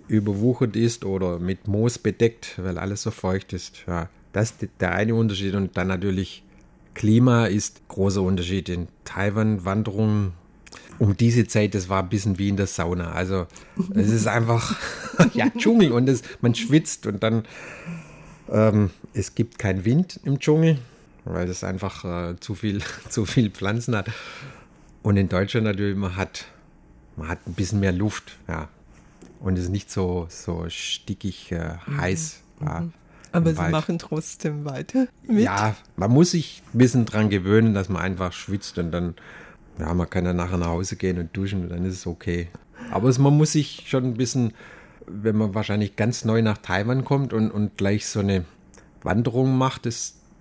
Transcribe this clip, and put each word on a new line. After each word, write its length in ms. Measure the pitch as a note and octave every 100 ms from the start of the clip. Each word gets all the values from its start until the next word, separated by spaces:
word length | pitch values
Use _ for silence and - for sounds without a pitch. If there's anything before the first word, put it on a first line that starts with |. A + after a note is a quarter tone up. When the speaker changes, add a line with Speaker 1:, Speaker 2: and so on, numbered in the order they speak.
| -
Speaker 1:
überwuchert 720 | G#2+ G#2 G2+ A#2+ A#2+ B2 G#2
ist 260 | A#2 A2+
oder 340 | F#2+ F#2+ F#2 E2+
mit 300 | F2+ F#2+ G2+
Moos 300 | G2+ A#2+ -
bedeckt, 540 | A2 - A2+ - - -
weil 140 | F#2 E2+
alles 240 | F#2 G2+
so 80 | A2+
feucht 400 | - F#2+ F#2+ -
ist. 320 | F2+ - - -
Ja, 200 | F2 E2 - _
das 200 | G2 A2+
ist 100 | -
d-, 80 | G2+ -
der 140 | F2+ F2+
eine 200 | G#2+ A2+
Unterschied. 380 | A2+ F#2+ G2 G2+
Und 200 | F#2+ -
dann 140 | F#2
natürlich 540 | F#2 G2+ F#2+ F#2 - - - - _ _
Klima 540 | - A2 A2+ B2+ A#2 A2
ist 420 | G#2 - - -
großer 320 | - G2 G2
Unterschied. 480 | F#2 F#2+ F2 F#2+ E2+
In 180 | F2 E2+ _
Taiwan 640 | - - G2+ G2+ A2 G#2 F#2
Wanderungen 680 | G2+ G#2+ G2 A2 G#2 G2 F2 - _ - - - -
um 200 | G#2 G2
diese 280 | A#2 A#2+ A2+
Zeit, 300 | A2 G#2 G2+
das 140 | F2+
war 140 | F#2+
ein 60 | F2+
bisschen 280 | G#2 G#2 F#2
wie 80 | G2+
in 80 | G2
der 120 | G2
Sauna. 440 | - E2+ F2 E2+
Also 360 | D#2+ F#2 F#2+ E2+ - - - F3+
es 160 | G3 G#2
ist 160 | A2+ A2
einfach, 500 | A#2 A2+ A#2 - G#3+ - - -
<laughs> 280 | - G3+
ja, 140 | A#3 C4 -
Dschungel 340 | - A#3 E3
und 160 | A#2+ C3
es, 140 | B2+ - -
man 140 | A#2+ A#2
schwitzt 500 | A3+ D3+ D#3+ - G#2+
und 160 | G2
dann, 220 | A2 A2+ G#2+ - - - - - - - - - -
ähm, 400 | G#2+ A2 G#2+ G2+ - -
es 220 | - - -
gibt 220 | A#2 -
keinen 260 | G2+ F#2+ F#2+
Wind 340 | C#3+ F#3 -
im 160 | - C#3
Dschungel, 380 | - D#3 E3 D3 A#2+ - - - -
weil 240 | E2+ F2+
es 140 | F2+
einfach, 420 | F#2+ F#2 F#2+ - F#2
äh, 300 | F2 F2 F2
zu 160 | - G2
viel, 260 | A2 G2 - -
<laughs> 140 | -
zu 160 | - G2
viel 240 | C3 G#2+
Pflanzen 460 | - G2 A#2 A#2 G#2+
hat. 120 | G#2 - - - - - - - - -
Und 140 | G#2+ G2+
in 120 | F#2+
Deutschland 360 | F#2 G2 A#2+ A2
natürlich, 320 | G2 G2+ G2
man 180 | F#2+ F#2+
hat, 300 | F#2 - - - _ - - - - -
man 100 | D#2+
hat 100 | E2+ -
ein 60 |
bisschen 260 | F2 F#2+ G#2
mehr 120 | G2
Luft, 460 | F2+ G#2+ - - - -
ja. 200 | D#2+ D#2 - - - - _ - -
Und 180 | F#2+ F2+
es 80 | F2+
ist 40 |
nicht 200 | G2 -
so, 360 | G2 F#2 F2+ E2
so 360 | - - E2+ E2+
stickig, 840 | - - - - G2 G2 - -
äh, 240 | E2+ E2 F2 -
Speaker 2:
Mhm. 100 | C#3+
Speaker 1:
heiß, 340 | F2+ F2 D#2+ - _ -
ja, 180 | D3+ E3
Speaker 2:
Mhm. 120 | E3+ - _ - -
Aber 180 | E3+ E3
Speaker 1:
im 60 | D#3
Speaker 2:
Sie 60 |
Speaker 1:
Wald. 100 | E3
Speaker 2:
machen 280 | D#3 D#3 E3+
trotzdem 640 | - D3+ - - D#3+ D3
weiter 440 | D3 C3 E3 C4 B3+ _ -
mit? 160 | G#3+
Speaker 1:
Ja, 320 | B3 G2 G#2+ - - -
man 120 | G2+
muss 200 | B2+ F3+
sich 320 | F3 - - -
ein 40 | A#2
bisschen 280 | B2+ B2 A2
dran 240 | G#2+ G#2+
gewöhnen, 440 | G2 F#2 G#2+ A2+
dass 160 | G2 F#2
man 120 | F2
einfach 300 | F2+ F#2 F#2
schwitzt 460 | - - G2 - -
und 140 | E2+
dann, 240 | E2+ F2 - - - - - - -
ja, 160 | D#2+
man 160 | F2 E2+
kann 140 | F#2
dann 140 | F2+ F2
nachher 200 | F2 F2+
nach 100 | E2+
Hause 280 | E2+ F#2+ -
gehen 240 | F#2 F2
und 160 | E2+ F#2+
duschen 280 | G2 G2
und 60 | E2+
dann 140 | F2 F#2
ist 100 | F#2
es 120 | F2+
okay. 400 | E2 - F2 F2 - _ - -
Aber 180 | G2 A#2+
es, 100 | A#2+
man 160 | C#3 D3
muss 160 | D#3
sich 320 | D3+ C#3 - -
schon 160 | C3+ B2+
ein 80 |
bisschen, 400 | A2+ B2+ C3 A2+ - - - - - -
wenn 300 | G#2 A2 G#2+
man 180 | G#2+
wahrscheinlich 440 | G#2 G#2 G#2 G2+ -
ganz 260 | A2 -
neu 180 | A2+ A2+
nach 160 | A2 G2+
Taiwan 440 | - F#2 G#2+ C3
kommt 300 | B2 C#3 C3
und, 180 | A2+ A2
und 240 | G#2 G#2 -
gleich 300 | G2 G#2 -
so 140 | A2
eine 240 | G2+ F#2+ E2 - - - - -
Wanderung 540 | - A2 A#2+ A#2+ C3 C3
macht, 280 | C3 - A#2
ist 300 | - - - _ _